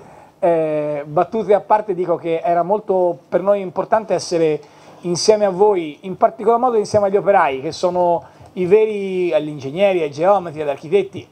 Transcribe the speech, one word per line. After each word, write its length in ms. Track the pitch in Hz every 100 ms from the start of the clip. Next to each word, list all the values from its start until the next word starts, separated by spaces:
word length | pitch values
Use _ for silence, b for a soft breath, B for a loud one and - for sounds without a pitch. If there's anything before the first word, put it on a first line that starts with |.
| B B B B
Eh, 640 | 180 165 156 151 147 147 151
battute 460 | 151 - 220 185
a 80 | 196
parte, 340 | - 214 208 180
dico 220 | 175 160
che 240 | 170 160
era 200 | 175 170
molto 540 | 170 214 214 185 180 - _
per 120 | 175
noi 200 | 190 202
importante 520 | 185 - 180 220 202
essere 460 | 175 - 170 160 147 B B B B
insieme 440 | 175 175 - 214 202
a 40 |
voi, 500 | 180 214 190 156 147
in 160 | 190 180
particolar 420 | - 226 214 233
modo 180 | 254 226
insieme 300 | 202 214 202
agli 100 | 202
operai, 440 | 170 196 156 135
che 100 | 156
sono 520 | - 180 180 175 165 - B B
i 120 | - 180
veri, 680 | 214 220 208 196 185 175
agli 140 | 156 151
ingegneri, 540 | 147 135 160 202 180
ai 100 | 151
geometri, 500 | 135 180 202 175 151
agli 80 | 143
architetti, 580 | 135 156 196 196 - -